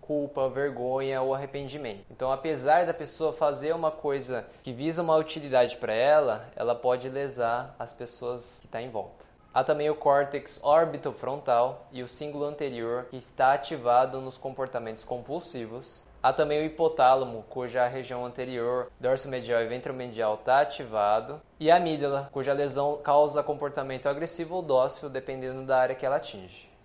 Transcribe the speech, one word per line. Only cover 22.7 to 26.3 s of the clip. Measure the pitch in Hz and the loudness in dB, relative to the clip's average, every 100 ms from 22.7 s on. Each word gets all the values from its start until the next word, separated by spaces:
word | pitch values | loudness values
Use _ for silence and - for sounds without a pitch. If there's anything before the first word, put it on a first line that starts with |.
| 131 143 147 | 0 -2 -2
causa | - 143 151 143 | 4 6 6 2
comportamento | 147 139 143 143 135 131 143 | -2 -2 -4 -6 -6 -4 -2
agressivo | 143 170 - 165 185 | -2 -6 -6 -6 -6
ou | |
dócil, | 160 131 131 - 147 | 2 4 4 0 -8
dependendo | 131 - 131 131 131 | -8 -6 -8 -8 -8
da | 131 131 | 0 2
área | 127 131 | 4 0
que | 135 | 0
ela | 147 | -2
atinge. | 160 | -4